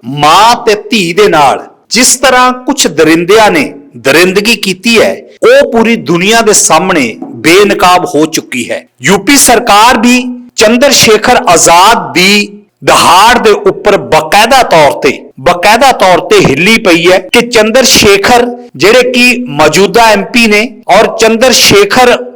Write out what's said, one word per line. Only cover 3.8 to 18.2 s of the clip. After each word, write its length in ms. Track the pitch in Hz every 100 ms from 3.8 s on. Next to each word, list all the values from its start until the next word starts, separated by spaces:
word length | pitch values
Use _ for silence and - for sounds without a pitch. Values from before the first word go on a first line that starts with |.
| - 123
ਦਰਿੰਦਗੀ 600 | 117 143 180 190 202 233
ਕੀਤੀ 440 | - 185 233 226
ਹੈ, 140 | 117 - - -
ਉਹ 300 | 202 262 285
ਪੂਰੀ 240 | 233 226 226
ਦੁਨੀਆ 440 | 135 170 190 226
ਦੇ 120 | 214
ਸਾਹਮਣੇ 640 | 196 - 160 190 175 123 107
ਬੇਨਕਾਬ 840 | - 120 127 180 202 202 185 180
ਹੋ 200 | 156 147 156
ਚੁੱਕੀ 440 | 160 - 127 120
ਹੈ। 160 | 110 - _
ਯੂਪੀ 340 | 127 196 196 285
ਸਰਕਾਰ 640 | - 233 247 202 226 247
ਵੀ 240 | 233 247 247 247 - -
ਚੰਦਰ 340 | 214 240 277
ਸ਼ੇਖਰ 500 | 247 - 214 - 220 -
ਆਜ਼ਾਦ 680 | 170 160 170 196 226 156
ਦੀ 480 | 135 185 208 202 - _ _
ਦਹਾੜ 540 | 139 160 - 175 220 240
ਦੇ 120 | 220
ਉੱਪਰ 460 | 202 - - 202 190
ਬਕਾਇਦਾ 680 | 131 156 156 196 226 262
ਤੌਰ 300 | 214 170 143 -
ਤੇ, 180 | 143 - - -
ਬਕਾਇਦਾ 520 | 139 175 202 220 269
ਤੌਰ 260 | - 190 175
ਤੇ 220 | - 214
ਹਿੱਲੀ 380 | 170 135 180 226
ਪਈ 340 | 220 170 170
ਹੈ 60 | 185
ਕਿ 220 | - 240
ਚੰਦਰ 440 | 233 226 214 226
ਸ਼ੇਖਰ 600 | 240 - 220 196